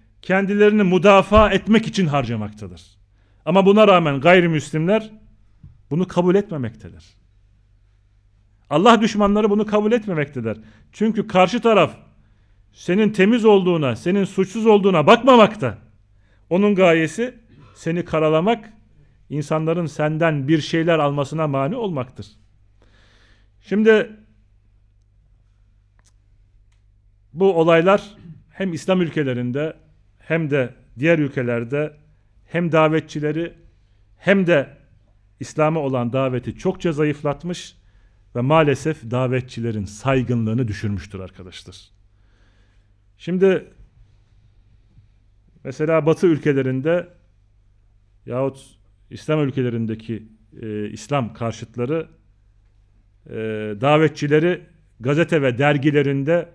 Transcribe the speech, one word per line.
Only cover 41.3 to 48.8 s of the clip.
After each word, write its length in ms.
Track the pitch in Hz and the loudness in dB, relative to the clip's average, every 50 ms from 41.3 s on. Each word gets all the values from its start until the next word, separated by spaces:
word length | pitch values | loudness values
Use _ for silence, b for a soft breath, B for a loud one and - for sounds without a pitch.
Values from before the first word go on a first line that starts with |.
| - - 90 92 87 - - 95 92 - - _ _ _ _ _ _ _ _ _ _ _ _ _ _ _ _ _ _ _ _ _ _ _ _ _ _ _ | -18 -20 -20 -20 -20 -20 -20 -20 -20 -20 -20 _ _ _ _ _ _ _ _ _ _ _ _ _ _ _ _ _ _ _ _ _ _ _ _ _ _ _
Şimdi 480 | - - 180 185 185 196 185 151 - - - - - - _ - - _ _ _ _ _ _ _ _ _ _ _ _ _ _ _ _ _ _ - - _ _ _ _ _ _ _ _ _ _ _ - | -10 -6 -2 2 2 2 2 0 -4 -8 -20 -20 -20 -20 _ -20 -20 _ _ _ _ _ _ _ _ _ _ _ _ _ _ _ _ _ _ -20 -20 _ _ _ _ _ _ _ _ _ _ _ -16
mesela 420 | 135 127 - 156 156 160 160 151 | -14 -10 -6 -4 -2 0 0 2
Batı 220 | 156 160 156 - 180 | 0 0 2 2 2
ülkelerinde 800 | 160 143 - 156 143 135 135 131 131 131 131 156 170 175 175 175 _ _ _ _ _ _ _ _ _ _ _ _ _ _ _ _ _ _ _ _ _ _ - | 2 2 0 -2 0 0 -2 -2 -4 -4 -2 -2 -2 -2 -4 -6 _ _ _ _ _ _ _ _ _ _ _ _ _ _ _ _ _ _ _ _ _ _ -16
yahut 520 | 123 120 127 135 135 131 135 - - _ _ | -10 -6 -6 -4 -6 -6 -8 -16 -20 _ _